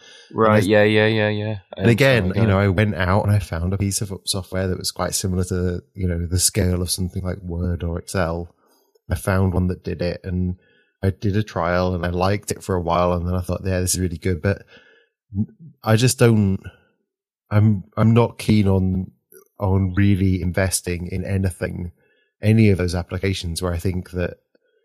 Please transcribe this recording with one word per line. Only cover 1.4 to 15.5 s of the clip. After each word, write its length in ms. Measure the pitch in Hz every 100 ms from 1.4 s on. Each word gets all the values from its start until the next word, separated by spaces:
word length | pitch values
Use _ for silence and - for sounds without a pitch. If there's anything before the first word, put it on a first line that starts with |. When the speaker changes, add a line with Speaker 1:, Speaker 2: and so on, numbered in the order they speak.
| 107 107 - -
Speaker 1:
I 60 |
Speaker 2:
and 80 | 95
again, 340 | 113 135 123
Speaker 1:
understand 100 | 92
where 80 | 98
Speaker 2:
you 60 | 110
know, 120 | 95
Speaker 1:
you're 100 | 101
going. 200 | 87 95
Speaker 2:
I 20 | 80
went 120 | 90
out 140 | 98 104
and 60 |
I 60 | 101
found 340 | 92 82 87
a 60 | 95
piece 220 | 101 92
of 120 | 104 98
software 420 | - 101 90 92 95
that 100 | 90
was 120 | -
quite 240 | - 90
similar 300 | 87 98 90
to, 380 | 90 92 90 90 -
you 140 | - 92
know, 180 | 85 85
the 140 | 90
scale 420 | - 110 90 90
of 80 | 90
something 320 | - 90 95
like 160 | 92 92
Word 420 | 92 85 87 85
or 140 | 85 85
Excel. 540 | - 98 82 85 87 _ _ _ _ _ -
I 60 |
found 400 | - - 92 95
one 140 | 87 90
that 160 | 90
did 180 | - 80
it, 180 | 87 -
and 340 | 92 90 90 90 _ _ _ _
I 80 | 98
did 260 | - 107 98
a 60 |
trial, 500 | 107 - 82 90 92
and 100 | 90
I 60 | 85
liked 400 | 90 92 104 -
it 120 | -
for 120 | -
a 60 | 92
while, 300 | 85 85 90
and 140 | 87 87
then 80 |
I 60 | 90
thought, 220 | 90 87
"Yeah, 160 | 95 92
this 140 | 90
is 60 | 92
really 180 | 92 82
good." 240 | 95 87
But 200 | 101 101 - - _ _ _ _ _ 98 110